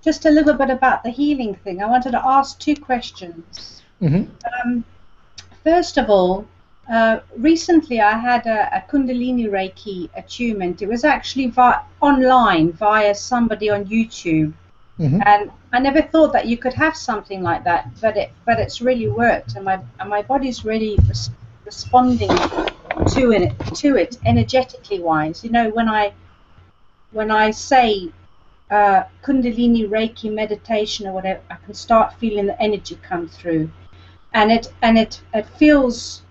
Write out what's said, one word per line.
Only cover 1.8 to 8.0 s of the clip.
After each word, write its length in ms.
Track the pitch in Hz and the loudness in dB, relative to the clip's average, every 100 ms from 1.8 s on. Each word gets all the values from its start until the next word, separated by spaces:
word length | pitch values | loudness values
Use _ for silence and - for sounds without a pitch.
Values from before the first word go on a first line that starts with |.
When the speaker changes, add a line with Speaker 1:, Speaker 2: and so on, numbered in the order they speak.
Speaker 1:
I 40 | 208 | 0
wanted 260 | 247 254 | 0 0
to 140 | 240 262 | -2 2
ask 320 | 269 277 - | 2 0 -6
two 180 | - 294 | -4 -4
questions. 1040 | - 247 - - 180 165 - - - - _ _ | -2 -6 -6 -16 -16 -16 -20 -20 -20 -20 _ _
Speaker 2:
Mm-hmm. 300 | 165 160 320 - 719 740 | 0 0 -2 -10 -10 -6
Speaker 1:
Um, 220 | 698 240 - - - - _ - - - | -4 -4 -6 -18 -20 -20 _ -20 -20 -4
first 340 | 311 339 339 - | 2 2 2 -2
of 100 | 220 | 2
all, 380 | 202 180 190 220 _ _ _ - | 4 4 -2 -6 _ _ _ -4
uh, 300 | 226 226 220 - - | 0 2 0 -6 -2
recently 640 | 269 330 - 339 - 233 | 2 2 4 2 2 2